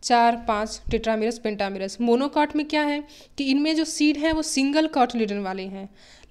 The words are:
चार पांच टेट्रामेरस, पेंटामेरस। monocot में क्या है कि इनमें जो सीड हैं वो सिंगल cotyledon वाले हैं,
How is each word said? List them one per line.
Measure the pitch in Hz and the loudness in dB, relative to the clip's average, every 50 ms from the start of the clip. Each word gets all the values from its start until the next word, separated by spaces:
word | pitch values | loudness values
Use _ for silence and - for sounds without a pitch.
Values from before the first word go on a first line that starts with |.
| - | -2
चार | - 247 240 233 233 233 233 233 | 2 4 4 4 4 2 0 -2
पांच | - 214 208 214 220 - - - - | -2 -2 -2 -2 -6 -8 -10 -6 -4
टेट्रामेरस, | 233 226 226 226 220 220 214 226 233 233 | -2 -2 0 0 0 0 0 -2 -4 -4
पेंटामेरस। | - 214 208 202 202 196 196 190 190 196 - - | -4 -6 -4 -2 -4 -4 -4 -6 -6 -8 -4 -2
monocot | 240 233 233 254 277 294 285 302 294 294 302 | 2 2 4 4 2 0 2 2 0 2 0
में | 302 294 | -4 -4
क्या | 302 311 302 294 | 0 0 0 0
है | 294 294 294 294 - - - - - - | 0 -2 -4 -6 -10 -18 -20 -20 -14 -8
कि | - 277 | -4 0
इनमें | 269 269 285 294 311 320 | 2 2 2 2 2 2
जो | 311 320 | 0 0
सीड | 311 - - 302 302 294 | -2 0 2 2 2 2
हैं | 285 294 320 320 | 2 0 0 0
वो | 311 | 0
सिंगल | 302 - - 269 269 277 285 311 320 | -2 -2 0 0 0 2 2 2 2
cotyledon | 311 311 285 247 247 247 233 220 202 202 202 202 | 2 2 2 2 2 2 -2 -2 -2 -2 -4 -4
वाले | 185 190 190 190 | -6 -6 -6 -8
हैं, | 190 196 196 196 196 - - - - - - - _ | -8 -10 -12 -14 -14 -18 -20 -20 -20 -20 -20 -6 _